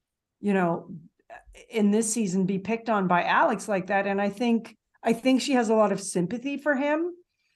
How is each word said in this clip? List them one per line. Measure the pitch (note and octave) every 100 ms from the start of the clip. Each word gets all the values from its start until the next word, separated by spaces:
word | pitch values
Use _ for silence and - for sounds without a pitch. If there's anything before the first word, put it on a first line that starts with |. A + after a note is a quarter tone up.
| _ _ _ _
you | G3+
know, | F#3+ F3 E3+ - D#3+ - _ _ - - - -
in | A3+ G#3
this | G#3+ G#3+
season | A#3+ G3+ F#3+ F#3
be | G3
picked | F#3+ A3+ A#3
on | G#3+ F3+
by | F3
Alex | F#3 G3+ D#4 A3 -
like | G3 F#3
that. | G3 G3
And | G3
I | G3+
think, | G3+ A#3+ A#3 - - _ _
I | -
think | - C4 B3+
she | A#3+
has | B3+ A3
a | A3
lot | G#3+
of | G3
sympathy | - F#3 E3+ A#3+ C4+ C#4+
for | D4+ C4
him. | C#4+ D#4 F4 F4 _ _ _